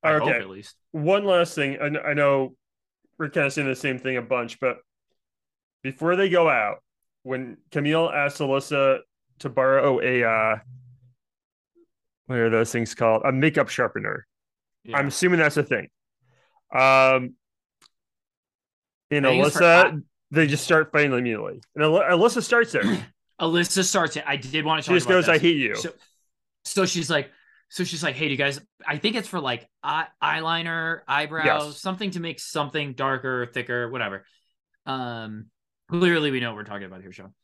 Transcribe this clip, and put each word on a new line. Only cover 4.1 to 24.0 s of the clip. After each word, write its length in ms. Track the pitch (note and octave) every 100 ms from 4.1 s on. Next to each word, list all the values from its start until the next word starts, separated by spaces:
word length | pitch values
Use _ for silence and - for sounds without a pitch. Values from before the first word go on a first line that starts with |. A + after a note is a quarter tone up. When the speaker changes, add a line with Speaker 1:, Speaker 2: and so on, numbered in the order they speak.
| B2+
Speaker 2:
a 40 |
bunch, 380 | A#2 B2+ A#2 -
but 180 | C3 A#2+ _ _ _ _ _ _ _ _ _ _
before 340 | C3 C3+ E3 F3+
they 100 | G3
go 220 | F3 E3
out, 300 | C3 G#2 G2+ _ _ _ _
when 320 | B2+ C3 B2+ - _
Camille 380 | D3+ C#3+ D#3+ E3
asks 300 | D3 C#3+ C#3+
Alyssa 600 | C#3+ C3+ C3+ C#3+ C3+ C3 - _ _ _
to 100 | C#3
borrow 520 | B2 C3 C3+ C#3 C3
a, 220 | B2+ B2+
uh, 340 | A#2 A2+ A2 A2 - - - - _ _ _ _ _ _ _ _ _ _ _ _ _
what 140 | B2+
are 100 | A2+
those 220 | A2+ A2+
things 200 | A#2 A2+
called? 280 | - A#2 A2+ C#3
A 60 |
makeup 380 | C3 D#3 D3+ C3+
sharpener. 580 | - A#2+ - G#2+ - - _ _ _ _ _
Speaker 1:
Yeah. 140 | - C3+
Speaker 2:
I'm 80 | C#3
assuming 320 | - F3+ F3
that's 180 | D#3 D3
a 60 |
thing. 260 | C#3+ A#2 - _ _ _ _ _ _ _ _
Um, 640 | B2+ C3 C3+ C3 C3 B2+ - _ _ _ _ _ _ _ _ _ _ _ _ _ _ _ _ _
and 140 | D3 C3+
Speaker 1:
I 40 |
think 140 | B2+ D3
it's 100 | D3+
for 60 |
Speaker 2:
Alyssa, 300 | E3+ E3+ F#3
Speaker 1:
eye- 40 | D#3+ - _ _
Speaker 2:
they 160 | D3 D#3
just 160 | D3
start 300 | - E3 D#3
fighting 180 | D3 C#3+
immediately. 480 | B2 B2 G#2+ G#2 G#2 _ -
And 80 |
Al-, 160 | D#3 E3+ D#3+ F3
Alyssa 240 | A3 A#3+
starts 320 | - A#3+ A#3 C#3
it. 100 | G2+
Speaker 1:
<clears throat> 560 | G2 A2 _ _ _
Alyssa 420 | E3 E3+ E3+ F#3+
starts 320 | F3+ G3+